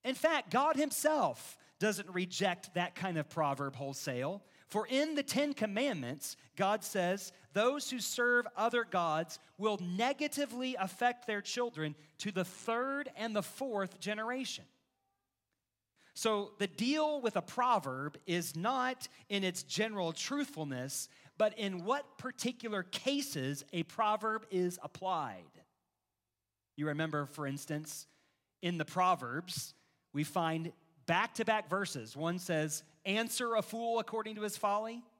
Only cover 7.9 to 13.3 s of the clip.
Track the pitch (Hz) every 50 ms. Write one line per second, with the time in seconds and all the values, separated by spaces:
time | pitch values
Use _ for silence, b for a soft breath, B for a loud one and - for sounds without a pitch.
7.9 | 262 247 202 - - - 240 240 247 240 240 214 - - 214 233 240 240 233 -
8.9 | - 185 175 165 156 156 165 160 - - B B B - 196 220 208 196 180 175
9.9 | 180 185 233 262 285 277 302 294 294 285 285 240 226 247 254 254 254 180 190 185
10.9 | - - 240 247 247 247 - - 214 202 196 - - 247 - - 156 156 156 151
11.9 | 147 B B B B B - 208 202 185 180 180 - - - - 226 233 254 269
12.9 | 277 277 285 262 - - 214 233